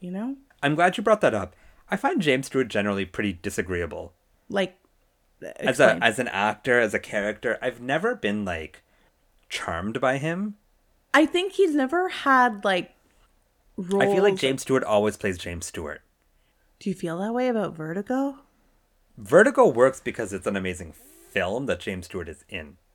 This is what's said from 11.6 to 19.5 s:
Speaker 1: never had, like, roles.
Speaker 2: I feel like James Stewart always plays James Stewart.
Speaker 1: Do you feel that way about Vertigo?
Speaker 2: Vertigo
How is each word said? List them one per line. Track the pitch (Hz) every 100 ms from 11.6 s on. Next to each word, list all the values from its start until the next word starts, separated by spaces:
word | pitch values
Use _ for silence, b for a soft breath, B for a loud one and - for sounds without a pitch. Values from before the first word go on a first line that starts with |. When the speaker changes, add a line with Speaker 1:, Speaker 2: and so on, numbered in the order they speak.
| 381
Speaker 1:
never | 294 262 349 370
had, | - 277 262 247 202
like, | 202 185 - _ _ _ _ _ _ _ _ -
roles. | 180 202
Speaker 2:
I | 196
feel | 190
like | 202 190
James | 131 135
Stewart | - 131
always | - 107 104 -
plays | 101 90
James | 87 85 -
Stewart. | 87 73 73 _ _ _ _ _ _ _ _
Speaker 1:
Do | 202
you |
feel | 175 170 170
that | 208
way | 240 254
about | 226 170 160
Vertigo? | 156 185 208 262 277 269 _ _ _ _ _ _ _ -
Speaker 2:
Vertigo | 101 160 247